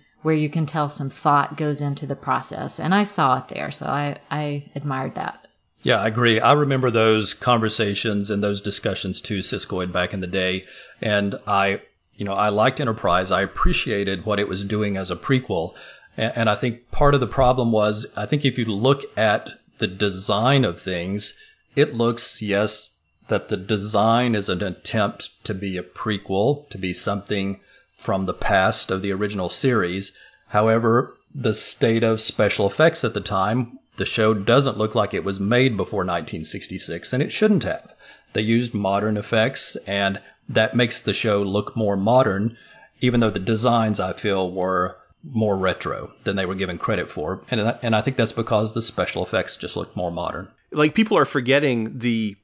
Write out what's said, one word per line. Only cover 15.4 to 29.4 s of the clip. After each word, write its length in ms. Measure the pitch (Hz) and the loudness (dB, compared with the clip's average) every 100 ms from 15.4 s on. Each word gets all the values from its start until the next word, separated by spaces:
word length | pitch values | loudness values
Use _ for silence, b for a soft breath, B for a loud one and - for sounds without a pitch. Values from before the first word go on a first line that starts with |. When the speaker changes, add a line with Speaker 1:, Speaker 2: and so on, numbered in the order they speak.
| 127 92 85 B B B B - | 2 -2 -2 B B B B -4
Speaker 2:
A-, 180 | 113 120 | -4 0
and 140 | 113 | 0
I 60 | 104 | 2
think 340 | 123 117 _ | -2 -6 _
part 240 | - 143 | 4 6
of 60 | 143 | 4
the 80 | 120 | 2
problem 420 | - 127 127 120 | 2 4 4 2
was, 360 | 110 104 107 - - | 4 2 0 -6 -8
I 100 | 107 | -2
think 180 | 147 | 0
if 140 | 143 123 | 0 0
you 60 | |
look 400 | 113 101 123 139 - - | -2 2 2 2 0 0
at 340 | 107 107 - - _ - | 2 2 -2 -18 _ -6
the 80 | 107 | -6
design 800 | 92 104 95 98 104 117 139 | -2 -2 -2 -2 0 4 4
of 160 | 113 85 | 2 -2
things, 540 | - 90 87 101 - b b b _ - | -6 -4 -4 -4 -6 b b b _ 0
it 180 | 147 | 0
looks, 480 | 120 117 117 - - | 2 0 0 -4 -4
yes, 540 | 107 98 104 - - _ _ _ - | -2 0 2 0 -4 _ _ _ -4
that 200 | 101 - | -4 -2
the 80 | 98 | -6
design 760 | 95 107 104 104 110 117 123 | -2 -2 0 2 4 4 2
is 140 | 110 98 | 0 -2
an 140 | 92 | -2
attempt 800 | 98 87 - 113 104 - - - | -4 -6 -4 0 0 -2 -10 -10
to 100 | - | -8
be 220 | 95 98 90 | -6 -6 -6
a 80 | |
prequel, 840 | 90 - - 101 - 95 110 147 - | -8 -8 -4 -4 -2 0 2 0 -4
to 80 | 98 | -8
be 160 | 92 | -4
something 640 | 87 - 98 - 104 95 98 b b b _ | -2 -2 -2 -4 -4 -2 -6 b b b _
from 300 | - 95 95 | -4 -2 -2
the 80 | |
past 560 | - - 98 95 113 - | -2 2 4 4 2 -2
of 100 | 95 | -2
the 120 | 98 | -2
original 360 | 95 104 104 | -2 -2 -2